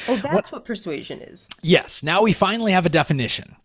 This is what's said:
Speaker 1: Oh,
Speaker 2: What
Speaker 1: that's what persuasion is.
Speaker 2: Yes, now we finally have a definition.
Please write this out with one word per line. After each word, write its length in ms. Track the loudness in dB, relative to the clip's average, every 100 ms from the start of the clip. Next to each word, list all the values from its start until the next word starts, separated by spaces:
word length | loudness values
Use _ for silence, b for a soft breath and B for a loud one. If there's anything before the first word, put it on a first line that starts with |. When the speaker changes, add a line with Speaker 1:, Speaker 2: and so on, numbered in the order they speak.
| B
Speaker 1:
Oh, 60 |
Speaker 2:
What 80 | -2
Speaker 1:
that's 300 | 0 -2 -2
what 120 | -8
persuasion 560 | -10 -10 -8 -8 -8 -14
is. 280 | -16 -20 -20 -6
Speaker 2:
Yes, 420 | 2 2 2 -6
now 200 | -2 2
we 100 | 4
finally 380 | 4 2 0 2
have 140 | 2 4
a 40 | 2
definition. 560 | 2 0 -2 -4 -8 -16